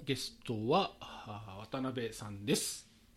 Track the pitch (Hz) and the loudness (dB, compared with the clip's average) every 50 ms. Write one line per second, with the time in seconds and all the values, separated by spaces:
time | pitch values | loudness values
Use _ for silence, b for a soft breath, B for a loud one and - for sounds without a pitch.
0 | - - 131 - - - - - - - 117 107 107 120 156 196 185 - - - | 0 0 0 0 0 -6 -8 -8 -4 -2 0 2 4 6 6 6 6 4 -2 -8
1 | - - - - - 110 107 107 110 104 92 98 - - - 135 131 131 117 127 | -14 -12 -12 -12 -10 -10 -10 -10 -10 -10 -12 -12 -8 -4 -2 -2 0 0 0 0
2 | 117 110 - - 127 104 101 101 101 117 175 - - - - - - - - - | -2 -2 -4 -6 -8 -8 -8 -2 2 4 4 4 4 0 -4 -6 -12 -16 -20 -20
3 | - - - | -20 -20 -20